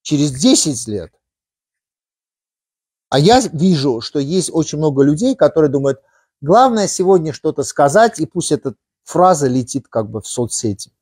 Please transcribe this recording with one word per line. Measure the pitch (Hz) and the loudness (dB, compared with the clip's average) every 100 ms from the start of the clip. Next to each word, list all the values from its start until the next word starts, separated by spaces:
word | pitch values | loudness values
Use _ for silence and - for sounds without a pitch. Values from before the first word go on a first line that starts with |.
через | - 151 147 | -4 -2 -2
десять | 131 220 - 160 123 - | 0 2 2 0 -6 -8
лет. | 101 78 _ _ _ _ _ _ _ _ _ _ _ _ _ _ _ _ _ _ _ _ | -10 -10 _ _ _ _ _ _ _ _ _ _ _ _ _ _ _ _ _ _ _ _
А | 135 | 0
я | 160 254 220 | 4 4 2
вижу, | 147 185 160 139 117 | -2 0 2 0 -4
что | - 151 | -6 -6
есть | 139 185 160 | -4 -4 -2
очень | 165 151 151 | -4 -4 -2
много | 151 135 | -2 2
людей, | 139 151 247 262 | 2 2 -2 2
которые | 151 160 151 | 2 2 0
думают, | 139 139 131 _ _ _ _ | 0 -2 -4 _ _ _ _
главное | 143 208 262 226 190 | 2 4 4 2 -2
сегодня | - 180 190 156 | -2 2 2 0
что-то | - 160 147 | -6 -6 -4
сказать, | 135 - 143 175 226 - | -6 0 2 4 2 0
и | |
пусть | 156 180 - | -8 -6 -4
этот | 151 135 - _ _ | -4 -4 -12 _ _
фраза | - 165 185 170 139 | -6 2 2 4 0
летит | 127 120 135 _ | -2 -4 -10 _
как | 117 107 | -6 -6
бы | 110 | -10
в | - | -10
соцсети. | - 120 - 113 101 - _ | -8 -6 -4 -6 -6 -12 _